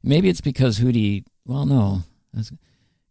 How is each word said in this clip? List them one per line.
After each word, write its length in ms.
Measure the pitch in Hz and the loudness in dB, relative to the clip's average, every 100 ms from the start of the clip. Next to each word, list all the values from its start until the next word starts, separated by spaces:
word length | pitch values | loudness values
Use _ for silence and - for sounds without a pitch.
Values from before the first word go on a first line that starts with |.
Maybe 260 | - 147 190 | 2 2 2
it's 120 | 175 | 0
because 380 | 147 131 131 101 | -4 0 0 2
Hootie, 440 | 123 120 104 101 - _ - | 0 2 0 -2 -8 _ -8
well, 200 | 131 143 | -4 0
no, 380 | 135 101 98 85 _ _ | 2 2 -2 -8 _ _
that's, 180 | 113 110 - _ _ _ _ _ | -10 -10 -12 _ _ _ _ _